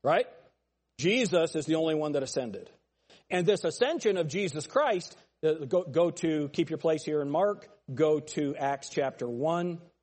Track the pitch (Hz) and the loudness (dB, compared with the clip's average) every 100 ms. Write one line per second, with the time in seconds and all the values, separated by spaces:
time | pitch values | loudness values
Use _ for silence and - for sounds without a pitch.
0 | 139 175 254 - - _ _ _ _ - | 2 0 0 -10 -20 _ _ _ _ -2
1 | 156 240 220 170 160 160 143 160 160 156 | 2 2 4 2 2 -2 0 0 2 0
2 | 151 143 135 - 123 101 - _ _ _ | 0 -2 -2 -4 -4 -8 -14 _ _ _
3 | _ - _ 180 175 196 170 - 254 330 | _ -20 _ 0 4 2 0 0 0 2
4 | 226 190 160 165 190 147 - 254 294 196 | 0 0 0 -2 -2 -4 -2 0 2 0
5 | - - _ _ 156 156 139 180 175 151 | -4 -18 _ _ 0 0 0 -2 2 2
6 | 170 170 165 156 143 - 165 156 165 160 | 2 2 -2 0 -2 -2 -2 0 0 0
7 | - 151 143 151 202 202 - - - 127 | 0 -2 0 2 2 0 -12 -20 -12 2
8 | 156 151 147 - 147 147 139 139 - - | 2 2 0 -2 -2 0 -2 -2 -4 -2
9 | 135 - 120 120 151 170 175 165 - _ | -2 -4 -6 -2 0 0 -2 -6 -14 _